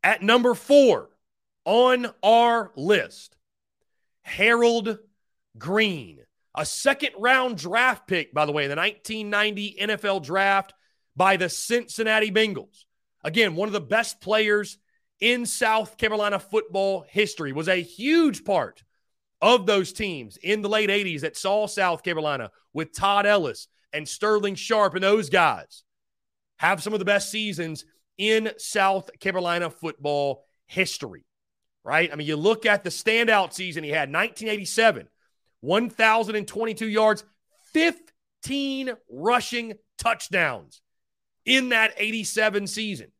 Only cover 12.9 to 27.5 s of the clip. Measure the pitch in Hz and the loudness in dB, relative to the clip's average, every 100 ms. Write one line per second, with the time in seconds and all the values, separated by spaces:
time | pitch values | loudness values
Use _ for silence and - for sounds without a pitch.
12.9 | _ _ _ 151 170 214 160 214 202 147 | _ _ _ -4 2 2 0 -2 -4 -2
13.9 | 220 226 - - 214 214 208 202 - _ | -2 -2 -8 -2 0 2 0 -2 -12 _
14.9 | _ _ _ 226 240 233 - 226 220 214 | _ _ _ 0 0 -2 -2 0 0 -2
15.9 | - 220 214 208 202 - 220 220 185 196 | -4 -2 0 -2 -2 -2 -4 -2 -2 0
16.9 | 190 147 - 208 - 147 135 160 185 175 | -2 -4 -2 -2 -2 -6 -4 0 -2 -2
17.9 | - 247 330 320 208 - 185 107 - _ | -6 0 4 2 0 -2 -2 -2 -8 _
18.9 | _ _ _ _ _ 196 247 190 202 175 | _ _ _ _ _ 4 4 4 0 0
19.9 | - 208 151 110 - 170 214 202 214 208 | -6 -8 -8 -12 -12 -4 -2 0 0 0
20.9 | 202 190 151 151 - 190 208 208 202 185 | 0 -2 -4 -6 -4 -2 0 -2 -2 -2
21.9 | 165 - 160 151 139 110 _ _ 147 160 | 0 -4 -4 -2 -4 -6 _ _ -8 -8
22.9 | - 196 202 202 208 151 110 - _ _ | -2 0 2 4 2 0 -8 -16 _ _
23.9 | 151 151 - 208 214 202 190 - 220 202 | -12 -10 -4 0 0 0 -6 -2 2 2
24.9 | 185 190 214 156 185 160 98 71 - _ | 2 2 2 2 2 4 0 -10 -20 _
25.9 | _ _ _ _ _ _ _ 160 190 202 | _ _ _ _ _ _ _ 0 0 -2
26.9 | 214 190 202 196 220 214 | -4 0 0 -2 -6 -6